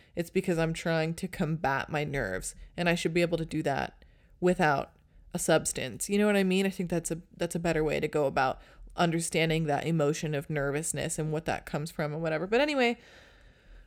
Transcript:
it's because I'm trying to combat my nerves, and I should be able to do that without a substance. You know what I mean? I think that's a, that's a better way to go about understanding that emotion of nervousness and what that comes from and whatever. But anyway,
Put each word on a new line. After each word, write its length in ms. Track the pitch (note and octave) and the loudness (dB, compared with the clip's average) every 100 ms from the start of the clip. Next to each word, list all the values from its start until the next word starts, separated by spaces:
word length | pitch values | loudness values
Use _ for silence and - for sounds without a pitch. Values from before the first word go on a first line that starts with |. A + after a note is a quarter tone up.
| _ - | _ -8
it's 140 | E3+ | -2
because 280 | F#3 F#3 E3 | -2 0 0
I'm 140 | E3 | 0
trying 420 | E3 F3 E3 D#3+ | 0 -2 0 0
to 140 | E3 F#3 | -4 -6
combat 600 | - D#3 D#3+ D#3 C3+ - | -4 -2 0 0 -2 -2
my 140 | D3+ | -4
nerves, 540 | D3 C#3 G#2 F#2 - - - - | -2 -2 -2 -4 -6 -12 -14 -2
and 120 | F3 | 0
I 80 | E3+ | 2
should 180 | E3+ | 2
be 80 | E3+ | 2
able 160 | E3+ E3+ | 2 0
to 60 | |
do 180 | E3 D#3 | -2 -2
that 420 | D#3 C#3 C2 - - - - - | -2 -2 -4 -8 -20 -20 -20 -2
without 500 | F3+ F#3 D#3+ C#3 - - _ - - | 2 4 4 2 -2 -12 _ -20 -10
a 60 | F3 | -4
substance. 720 | - D#3 - - B2+ - - | 4 4 4 -4 -6 -6 -2
You 80 | G3+ | 2
know 80 | G#3 | 4
what 100 | G3+ | 4
I 60 | |
mean? 240 | F#3+ F#3 G3 | 4 2 2
I 40 | |
think 200 | F#3+ F3 | -2 -2
that's 220 | F3 E3 | -2 -2
a, 60 | E3 - - | -8 -8 -6
that's 180 | E3+ | -4
a 60 | E3+ | -2
better 240 | E3+ D#3+ | 0 2
way 160 | D#3 D3 | 2 0
to 80 | D3 | 0
go 180 | D3+ C#3 | 2 2
about 340 | C#3+ C3 - - - - - | 2 0 -2 -10 -20 -10 0
understanding 720 | F3 E3 E3 E3+ E3 D#3+ D#3+ | 2 2 0 0 2 2 2
that 200 | C#3+ - | 0 2
emotion 480 | E3 C#3+ D#3 D#3 | 2 2 2 -2
of 160 | D3 - | -4 -2
nervousness 680 | D3+ C#3 C#3+ D#3+ C#3+ C#3+ - | -2 -2 -2 -4 -4 -4 -2
and 140 | D#3 | -2
what 140 | D3+ | -2
that 200 | D#3 G#2+ | -2 -4
comes 280 | - - D#3 | -4 -6 -6
from 200 | - D3+ | -4 -4
and 100 | D3+ | -2
whatever. 260 | E3 D#3 F#3 | -2 -2 0
But 120 | A3+ | 2
anyway, 380 | D4 C#4+ A#3+ A#3+ - - - - - - - - | 2 2 2 0 -8 -20 -20 -20 -20 -20 -20 -20